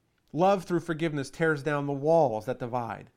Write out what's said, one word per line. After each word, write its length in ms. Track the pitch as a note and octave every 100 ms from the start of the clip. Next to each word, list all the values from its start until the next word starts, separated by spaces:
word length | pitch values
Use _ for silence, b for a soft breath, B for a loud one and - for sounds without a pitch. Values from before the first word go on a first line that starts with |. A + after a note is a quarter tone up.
| _ _ _
love 320 | C#3+ F#3 G3+
through 160 | E3+ E3+
forgiveness 500 | - D3+ E3 D3+ C3+
tears 320 | - E3 D3+
down 240 | C#3+ D3 C#3+
the 60 |
walls 520 | C#3 D3+ E3 C3+ G#2+
that 140 | A#2 B2
divide. 500 | A#2+ A#2+ A#2 G2 -